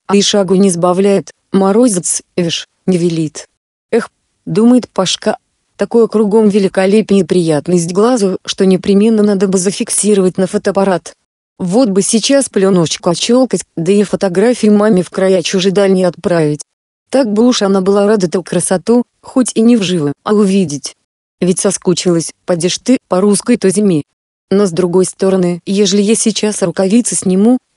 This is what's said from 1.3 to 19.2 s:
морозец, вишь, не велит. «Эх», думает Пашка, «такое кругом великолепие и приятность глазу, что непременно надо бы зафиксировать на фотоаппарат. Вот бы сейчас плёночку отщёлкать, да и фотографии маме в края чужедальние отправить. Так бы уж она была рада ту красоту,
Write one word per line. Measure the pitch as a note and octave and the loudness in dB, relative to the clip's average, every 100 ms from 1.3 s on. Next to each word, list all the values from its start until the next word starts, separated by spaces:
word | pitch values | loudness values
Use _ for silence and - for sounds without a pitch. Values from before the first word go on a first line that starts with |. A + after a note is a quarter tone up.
| - _ | -16 _
морозец, | G3 F#3+ G#3 B3+ F#3 - - - - | 0 2 2 2 0 -4 -8 -8 -6
вишь, | E3+ - - _ | -4 -6 -10 _
не | - F3+ | -4 0
велит. | F3 E3 D#3 - - _ _ _ _ | 0 -2 -6 -8 -20 _ _ _ _
«Эх», | A3+ - _ _ _ | -4 -4 _ _ _
думает | - E3 A#3 B3 - | -6 2 4 2 0
Пашка, | - F3+ - - - _ _ _ _ | -4 -4 -4 -4 -6 _ _ _ _
«такое | G3+ A#3 G#3+ | -2 2 2
кругом | G#3+ G#3+ A3 G#3+ | 2 2 2 4
великолепие | G3+ F#3+ - F#3+ G#3+ G3 G3 | 2 0 0 2 2 2 0
и | |
приятность | F3 F3+ E3 D3+ C#3 F3+ E3 | 2 0 0 -2 0 -2 0
глазу, | F3+ A3+ B3+ G3 F#3+ | 0 0 2 -2 -4
что | - - F#3+ | -10 -2 0
непременно | F#3 F#3+ G3 A3 A3 | 2 2 2 2 2
надо | G#3 G3+ G3 | 0 0 0
бы | F#3+ | 0
зафиксировать | F#3 - A3+ - G3+ G3+ F#3 F3 | -2 -4 -6 -4 0 2 0 -2
на | F#3 | -4
фотоаппарат. | G#3 G#3 G3 G3 F3 - - _ _ _ _ | -2 -2 0 0 -2 -6 -20 _ _ _ _
Вот | F3+ G3+ C4 | -2 0 2
бы | F#3+ | 0
сейчас | F#3+ A3+ - C#4 C4 | 0 -2 0 0 0
плёночку | - F#3+ F#3 D#3+ - - | 0 2 2 0 -2 -4
отщёлкать, | E3+ - A#3+ B3+ F3+ - - | -4 0 0 0 -4 -8 -6
да | E3+ | 0
и | G3+ | 0
фотографии | G3+ E3+ G3 F3 A3+ A#3+ G#3+ | 0 -2 -2 0 0 0 2
маме | G#3 G#3 F#3 | 2 2 0
в | E3+ | -2
края | - F#3+ F#3 | -2 0 0
чужедальние | D#3 G3 F#3 G3 G3 F#3+ F3+ | 0 -2 0 0 2 2 0
отправить. | E3+ G3 E3+ D3+ D3 - _ _ _ _ | -4 -4 0 0 -4 -10 _ _ _ _
Так | C4 B3+ | -2 0
бы | G3+ B3 | 2 2
уж | A#3+ | 2
она | G3 G3 | 0 0
была | F#3 G3+ G3+ | 2 2 2
рада | A3 F3 | 0 0
ту | F#3 | -4
красоту, | - F3+ - F#3 - A#3+ - _ | -4 -4 -2 -4 0 0 0 _